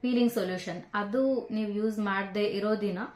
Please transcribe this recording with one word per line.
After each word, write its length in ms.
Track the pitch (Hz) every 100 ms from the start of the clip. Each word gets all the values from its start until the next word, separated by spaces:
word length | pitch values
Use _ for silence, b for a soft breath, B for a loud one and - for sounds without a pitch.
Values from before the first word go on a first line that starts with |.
ಪೀಲಿಂಗ್ 320 | 247 240 240
ಸೊಲ್ಯೂಷನ್, 500 | 226 185 185 180 175 -
ಅದು 540 | 208 202 247 269 262 -
ನೀವು 220 | 214 214
ಯೂಸ್ 260 | 208 220 214
ಮಾಡದೆ 460 | 208 196 196 196
ಇರೋ 300 | 208 196 208
ದಿನ 240 | 214 202 180 -